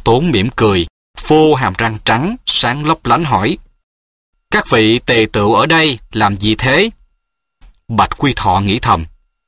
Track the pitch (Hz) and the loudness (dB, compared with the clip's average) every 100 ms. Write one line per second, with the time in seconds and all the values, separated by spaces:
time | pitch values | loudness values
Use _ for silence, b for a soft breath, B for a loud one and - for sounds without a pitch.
0 | - 120 170 110 95 - 110 95 80 _ | 0 0 2 0 -2 0 0 0 -2 _
1 | _ - - 156 156 135 110 92 113 107 | _ -6 0 4 4 2 -2 -2 -6 -4
2 | - 113 175 247 - - 120 139 151 160 | -2 -2 -2 -6 -2 0 0 -2 -4 -4
3 | - 123 160 101 110 190 - _ _ _ | 0 0 0 0 -2 -4 -10 _ _ _
4 | _ _ _ _ - 214 - 120 110 120 | _ _ _ _ -4 -2 0 2 2 2
5 | - 120 107 110 104 107 147 165 156 120 | 0 0 0 0 2 2 2 2 0 -2
6 | - 107 104 101 107 110 131 147 226 - | -6 -2 -2 0 -2 0 0 0 0 -4
7 | _ _ _ _ _ - - _ - 113 | _ _ _ _ _ -20 -20 _ -6 -2
8 | 190 - 139 120 101 92 101 117 120 90 | -2 0 -2 -2 0 0 0 -2 0 -2
9 | 80 _ _ _ | -4 _ _ _